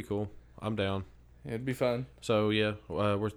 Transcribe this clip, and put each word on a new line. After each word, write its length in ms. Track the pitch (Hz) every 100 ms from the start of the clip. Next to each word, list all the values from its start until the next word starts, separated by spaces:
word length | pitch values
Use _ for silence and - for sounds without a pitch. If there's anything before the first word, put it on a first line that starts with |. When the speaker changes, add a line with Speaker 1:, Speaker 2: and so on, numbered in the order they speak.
Speaker 1:
be 40 | -
cool. 240 | 101 104 - - -
I'm 140 | 107 110
down. 300 | 98 98 95 - - - 143
Speaker 2:
It'd 180 | 113
be 80 | 131
fun. 340 | 127 127 120 127 -
Speaker 1:
So, 300 | - 110 107
yeah, 220 | 107 107 104 -
uh, 260 | 80 104 101
we're, 140 | 107